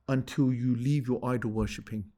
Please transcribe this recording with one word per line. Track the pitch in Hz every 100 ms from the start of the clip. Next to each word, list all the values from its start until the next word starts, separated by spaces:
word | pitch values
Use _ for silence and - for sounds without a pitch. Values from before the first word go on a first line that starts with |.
| -
until | 131 127 - 131
you | 123 127 120
leave | 127 147 123
your | 123
idol | 123 123 113
worshipping." | 110 104 - - 110 98